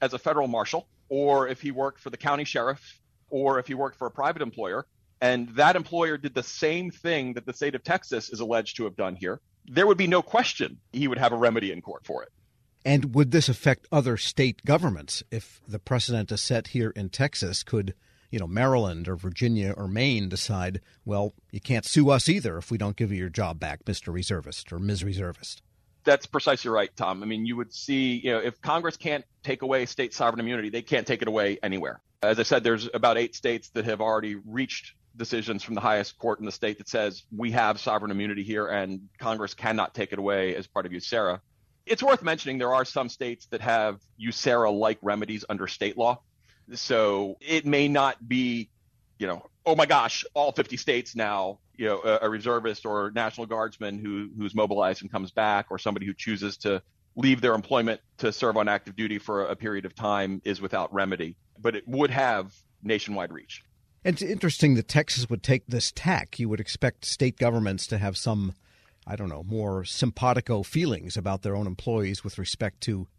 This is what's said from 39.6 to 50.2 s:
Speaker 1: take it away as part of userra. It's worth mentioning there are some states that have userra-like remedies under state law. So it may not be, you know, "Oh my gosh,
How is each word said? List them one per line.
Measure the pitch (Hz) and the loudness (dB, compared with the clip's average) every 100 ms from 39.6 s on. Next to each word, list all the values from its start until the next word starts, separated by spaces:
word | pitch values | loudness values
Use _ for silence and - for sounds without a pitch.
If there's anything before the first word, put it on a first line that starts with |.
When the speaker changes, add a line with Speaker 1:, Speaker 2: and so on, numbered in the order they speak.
| 110 110 92 | -2 0 -2
Speaker 1:
take | - 98 | -4 -6
it | 98 | -4
away | 98 98 92 | -2 0 0
as | 92 95 | -2 -6
part | 101 90 | -6 -6
of | |
userra. | 87 - 117 98 90 - _ _ _ - | -8 -4 0 0 -2 -8 _ _ _ -4
It's | 220 | 0
worth | 269 269 | 4 4
mentioning | 165 160 139 131 | 2 -2 -2 -2
there | 123 | 2
are | 127 | 2
some | 127 - 123 | 2 -2 -4
states | - 123 120 - | -4 -6 -8 -8
that | 113 | -4
have | 113 117 107 98 _ - | 2 2 2 -2 _ -10
userra-like | 113 117 139 120 113 104 110 110 | -8 -2 2 4 4 4 2 2
remedies | 101 104 104 107 - | -2 -2 -2 -6 -6
under | 101 95 | -6 -6
state | - 104 117 | -4 -4 0
law. | 117 123 _ _ _ _ - | 0 0 _ _ _ _ -16
So | 120 - 120 107 98 101 95 | -10 0 4 4 2 0 -4
it | 147 160 143 | -2 0 2
may | 143 143 | 4 4
not | 143 135 127 117 | 4 2 0 -2
be, | 127 123 120 110 _ _ _ _ - | 0 0 -2 -6 _ _ _ _ -8
you | 98 | -6
know, | 87 - _ | -6 -10 _
"Oh | - | 2
my | 160 147 | 4 6
gosh, | 147 117 - | 6 4 0